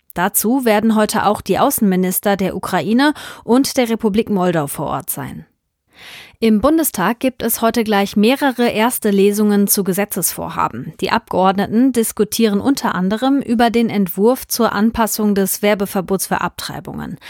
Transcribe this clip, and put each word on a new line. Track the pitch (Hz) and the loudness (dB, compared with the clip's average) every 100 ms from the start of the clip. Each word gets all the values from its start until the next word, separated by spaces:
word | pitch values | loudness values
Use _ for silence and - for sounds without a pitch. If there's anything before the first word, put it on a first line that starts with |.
| - | -12
Dazu | 175 190 - 214 269 | -4 -2 -2 0 0
werden | 240 208 220 220 | 2 2 2 2
heute | 214 220 196 | 2 0 0
auch | 208 | -2
die | - 175 | -2 0
Außenminister | 240 - 202 185 185 - 208 196 | 2 2 2 2 0 -2 -2 0
der | 185 190 | -2 -4
Ukraine | - 185 160 233 294 294 - - | -4 -4 0 2 2 0 -10 -12
und | - 247 277 - | 0 2 2 0
der | 233 | 0
Republik | 226 220 202 220 | 0 0 0 0
Moldau | 196 180 175 143 | 0 0 0 -2
vor | - - | -6 -6
Ort | 139 - | -6 -6
sein. | - 127 160 - _ _ _ _ _ - - - _ | -10 -10 -14 -18 _ _ _ _ _ -20 -20 -20 _
Im | 226 214 | 2 4
Bundestag | 262 320 302 - 180 240 | 4 2 0 -2 -2 0
gibt | 262 - | -4 -2
es | 233 - | -6 0
heute | 226 233 | 0 0
gleich | 220 202 202 208 | 0 0 0 2
mehrere | 214 269 285 247 240 | 2 4 0 0 0
erste | 208 233 - 214 | 2 0 0 0
Lesungen | 202 202 202 208 202 202 | 4 4 4 2 4 2
zu | - | 0
Gesetzesvorhaben. | 190 185 202 190 165 - 170 160 165 110 160 - | 0 -2 -2 -4 -4 -6 -8 -2 -4 -4 -12 -6
Die | 190 | -2
Abgeordneten | 226 - 180 190 190 196 214 262 | -2 -2 0 2 2 0 2 2
diskutieren | 240 220 - 208 - 220 202 | 2 -2 -2 -2 2 0 2
unter | 202 277 214 | 0 0 -2
anderem | 180 185 220 262 277 | -2 -2 0 0 0
über | - 233 240 | 0 2 2
den | 233 226 | 2 0
Entwurf | 214 185 - 220 262 - | 0 -2 2 2 2 -4
zur | - 220 | -2 0
Anpassung | 196 220 233 214 - 214 | 2 0 0 -2 0 0
des | 196 190 - | 2 0 0
Werbeverbots | 208 208 196 202 170 190 - | 0 0 0 -4 -2 -2 -2
für | 185 | -4
Abtreibungen. | 180 - - 147 170 - - - - | -4 -6 -10 -10 -10 -10 -10 -12 -14